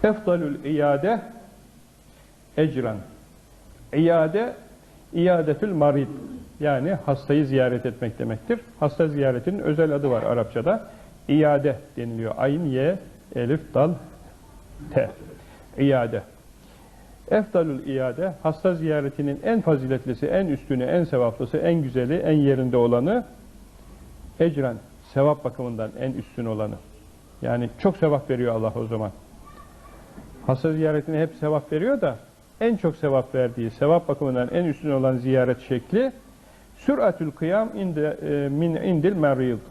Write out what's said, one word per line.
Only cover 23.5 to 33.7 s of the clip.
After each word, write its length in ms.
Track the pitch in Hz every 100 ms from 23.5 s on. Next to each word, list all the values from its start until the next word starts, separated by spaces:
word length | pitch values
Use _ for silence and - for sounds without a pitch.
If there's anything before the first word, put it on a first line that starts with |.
| - - - - - - - - -
ecran, 360 | 165 143 131 113 - - -
sevap 300 | - 143 147
bakımından 480 | 131 - 123 113 110 110
en 120 | 131
üstün 340 | 131 107 - 117
olanı. 300 | 110 107 107 - - - - - -
Yani 280 | 120 120 120 -
çok 180 | 202 -
sevap 320 | 160 147 -
veriyor 260 | 127 120 113
Allah 180 | 110 117
o 100 | 113
zaman. 260 | 113 107 - - - - - - - - - - - - - -
Hasta 260 | 135 165
ziyaretine 480 | 156 156 151 147 156
hep 140 | 160 160
sevap 320 | 151 151 147
veriyor 300 | 156 208 277
da, 140 | 165 113 - - - -
en 140 | 226 220
çok 200 | 170 -
sevap 400 | 147 135 123 131
verdiği, 360 | 123 120 113